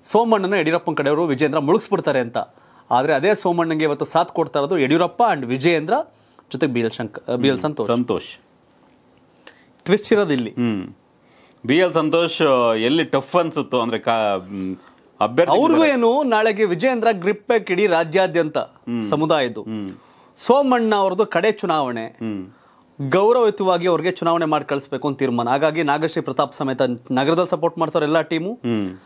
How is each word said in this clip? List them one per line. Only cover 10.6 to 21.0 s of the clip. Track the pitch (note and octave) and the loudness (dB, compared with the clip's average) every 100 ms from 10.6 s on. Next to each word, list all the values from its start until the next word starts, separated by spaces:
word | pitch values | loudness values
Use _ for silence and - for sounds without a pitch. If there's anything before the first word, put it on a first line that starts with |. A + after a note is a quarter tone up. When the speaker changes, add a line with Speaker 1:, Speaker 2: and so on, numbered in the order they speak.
| A#2+ G2+ F#2 - _ _ _ _ _ _ A#2 | -2 -2 -8 -16 _ _ _ _ _ _ 0
Speaker 2:
ಬಿ | D#3 | 2
ಎಲ್ | F3+ | 2
ಸಂತೋಷ್, | D#3+ D#3 E3+ E3+ - | 2 0 0 0 2
ಆ, | D3+ B2+ A#2 | 2 4 4
ಎಲ್ಲಿ | A2+ A#2 D#3+ | 2 2 2
ಟಫ್ | D#3 C#3 C3+ F3+ | 2 -2 0 0
ಅನ್ಸುತ್ತೋ | E3 D3 - B2 | 0 -2 -2 -2
ಅಂದ್ರೆ | A#2 A2+ | -2 -2
ಕಾ-, | A#2+ A2+ G#2+ G2 F#2 | 0 0 0 -2 -6
ಹ್ಮ್, | G2+ F#2+ F#2 - _ _ - | -8 -8 -8 -14 _ _ -4
ಅಭ್ಯರ್ಥಿ | - B2+ E3+ F3 | -2 2 2 4
Speaker 1:
ಅವ್ರಿಗೂ | D#4 D#4+ | 4 4
Speaker 2:
ಇದ್ದಾರೆ. | D#4 C4 | 2 2
Speaker 1:
ಏನು | A#3 C4+ | 2 2
ನಾಳೆಗೆ | C#4 G#3+ A3 G3+ | 2 2 2 0
ವಿಜೇಂದ್ರ | G#3 F3 C4 B3 A#3 | 0 0 0 2 0
ಗ್ರಿಪ್ | G3+ F3 G#3 - | 0 -2 -2 0
ಬ್ಯಾಕ್ | A#3 G3 | 0 0
ಇಡೀ | F3+ G#3 | 0 2
ರಾಜ್ಯಾದ್ಯಂತ | E3 E3 F3 F#3 E3 D#3 C#3+ | 2 2 2 2 0 0 -2
Speaker 2:
ಹ್ಮ್. | - - - A#2 | -6 -10 -8 -6
Speaker 1:
ಸಮುದಾಯದ್ದು. | G#2+ B2 D#3 D#3+ B2+ A2 | -2 0 2 2 0 -4
Speaker 2:
ಹ್ಮ್. | G#2 G#2+ G2 F#2 _ _ _ - | -8 -8 -8 -12 _ _ _ -4
Speaker 1:
ಸೋಮಣ್ಣ | - C4+ C4+ B3 A3 | 2 4 4 2 2
ಅವ್ರದ್ದು | G#3 | 2